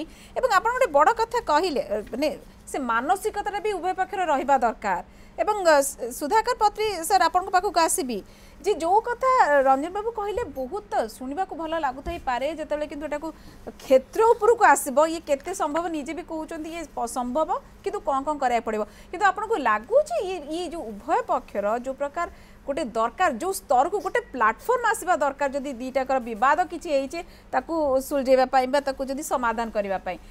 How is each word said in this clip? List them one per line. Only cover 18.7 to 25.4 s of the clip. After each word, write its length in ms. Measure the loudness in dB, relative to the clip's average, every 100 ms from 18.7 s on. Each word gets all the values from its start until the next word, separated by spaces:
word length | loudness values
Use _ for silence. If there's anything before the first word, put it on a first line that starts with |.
| -4 -4 -10 -12
କିନ୍ତୁ 140 | 0 2
ଆପଣଙ୍କୁ 300 | 2 -2 0
ଲାଗୁଛି 580 | 0 0 2 2 2 -2 -4
ଇଏ, 120 | -6 -6
ଇଏ 160 | -8 -6
ଯୋଉ 140 | -8 -10
ଉଭୟ 300 | -10 -2 -2 0
ପକ୍ଷର 360 | -2 -4 -4 -2 -2
ଯୋଉ 140 | -4
ପ୍ରକାର 340 | -6 -6 -6 -8 -10 -20 -12 -6
ଗୋଟେ 160 | -4
ଦରକାର, 480 | -4 -2 -2 0 0
ଯୋଉ 220 | 0 -4
ସ୍ତରକୁ 440 | -4 2 4 4 0
ଗୋଟେ 200 | -2 -2 -2
ପ୍ଲାଟଫର୍ମ 500 | 0 2 2 0 2 2
ଆସିବା 300 | 0 0 2
ଦରକାର, 340 | 0 0